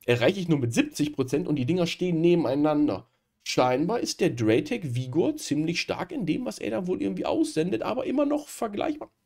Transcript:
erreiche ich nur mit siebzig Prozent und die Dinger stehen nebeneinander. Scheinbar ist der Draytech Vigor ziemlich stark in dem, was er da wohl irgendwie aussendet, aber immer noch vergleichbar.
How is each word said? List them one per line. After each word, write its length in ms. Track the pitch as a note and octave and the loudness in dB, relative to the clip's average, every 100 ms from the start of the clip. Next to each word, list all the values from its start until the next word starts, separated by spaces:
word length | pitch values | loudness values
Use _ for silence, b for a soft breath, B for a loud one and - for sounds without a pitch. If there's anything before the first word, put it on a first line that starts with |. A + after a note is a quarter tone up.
| - | 0
erreiche 320 | A#2+ C3 G3 | 4 4 2
ich 80 | E3+ | 2
nur 100 | D3+ | 2
mit 160 | A#2 | 2
siebzig 400 | A#2 D4 - D3+ | 0 0 0 -2
Prozent 340 | - B2 C#3+ F3 | -2 -2 -2 0
und 80 | C#3+ | -2
die 120 | B2+ | 0
Dinger 180 | F3+ F3 | 0 0
stehen 340 | - F3+ E3 | -2 -2 2
nebeneinander. 880 | E3+ F3 B2 C#3 D3+ D3 D3 F#2+ - _ _ _ | 4 4 2 2 2 4 2 0 -8 _ _ _
Scheinbar 560 | - - B2+ B2+ E3+ A#3 | -4 2 2 2 0 0
ist 220 | - - | -2 -2
der 100 | F#3 | -2
Draytech 640 | A#2+ A2 A2+ - A#3+ D#3+ A#2+ | 2 2 2 2 -4 -4 -4
Vigor 420 | B2+ C#3 B3 D4+ | -2 0 0 -2
ziemlich 420 | - D3 D#3+ E3+ | -2 -2 0 -2
stark 320 | - - - | -4 -6 -6
in 140 | D4 F3+ | -4 -2
dem, 200 | F3 B3 | -2 -4
was 120 | - | -6
er 140 | G#3 | -4
da 160 | A3 F3+ | -4 -4
wohl 120 | - | -2
irgendwie 280 | G3 F#3 - | -2 -2 -2
aussendet, 560 | - D#4 - F3 - | 0 0 0 -2 -2
aber 220 | - A#3 - | -2 -4 -2
immer 200 | C4 C#4+ | 0 0
noch 220 | D4 C#4+ | 0 -4
vergleichbar. 640 | - A#3 G#3 D#4+ D4+ - _ | -6 -6 -2 -4 -4 -10 _